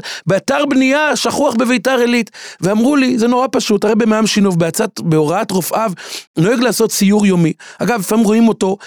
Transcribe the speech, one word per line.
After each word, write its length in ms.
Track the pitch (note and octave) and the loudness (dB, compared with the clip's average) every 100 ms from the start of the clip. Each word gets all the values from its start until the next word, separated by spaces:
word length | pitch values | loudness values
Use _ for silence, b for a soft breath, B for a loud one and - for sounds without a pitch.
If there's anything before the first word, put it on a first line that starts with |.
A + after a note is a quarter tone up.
| - B B | -4 B B
באתר 380 | F#3+ - C#4 C#4+ | -2 0 -2 0
בנייה 460 | C4 C4 C#4+ D4+ B3 | 2 2 2 0 -2
שכוח 400 | A#3 - C#4+ A3+ | -2 0 0 0
בביתר 440 | A#3+ B3 B3 B3+ | 0 0 0 0
עילית? 320 | A#3+ A#3+ A3 B B B | 2 0 -2 B B B
ואמרו 340 | F3 G#3+ A#3+ D4 | -2 2 2 2
לי, 220 | B3+ B3 | 2 2
"זה 100 | A#3 | 2
נורא 200 | B3 C4 | 0 0
פשוט, 340 | B3 - G3+ G#3 | -2 0 0 0
הרבי 200 | A3+ A3+ | 0 2
מעמשינוב 540 | G#3+ A3 G#3 G3+ E3+ | 2 0 2 2 2
בעצת-, 400 | E3 D#3+ E3 - | -2 -2 -4 -4
בהוראת 520 | E3 D#3 D3+ F#3 A3+ | 0 0 2 -2 -2
רופאיו, 400 | F#3+ - - A3 E3+ B B B - | -4 -2 -2 -4 -6 B B B -2
נוהג 220 | F3+ B3 | 0 2
לעשות 320 | B3 - G#3+ | 0 0 0
סיור 340 | - G3 G#3 G3+ | 0 2 2 2
יומי." 280 | F3+ D#3+ - B B | 2 0 -2 B B
אגב, 200 | F#3 A#3 | -4 -2
לפעמים 260 | F3 A3 G#3 | -2 0 2
רואים 220 | A3 A3+ | 4 2
אותו 300 | - F#3+ G3 | 2 -2 -4